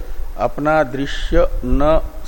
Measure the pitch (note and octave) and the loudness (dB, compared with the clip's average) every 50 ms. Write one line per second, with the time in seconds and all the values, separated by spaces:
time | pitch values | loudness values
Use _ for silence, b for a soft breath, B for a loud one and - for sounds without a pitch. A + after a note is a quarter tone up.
0 | B B B B B B - - G#2+ A#2+ - - C#3+ D3+ D#3 D#3 D3+ C3 A#2+ C3+ | B B B B B B -4 -4 -4 -4 -2 -2 0 0 2 2 0 0 -2 -4
1 | C#3 C3+ - - - - - E3 F3 F3 - - - B2+ B2+ C3 C#3+ D3+ D#3+ E3 | -4 -4 -4 -4 -2 2 2 4 4 2 0 -2 0 2 2 4 4 4 4 4
2 | - - - - - | 2 -2 -6 -8 -10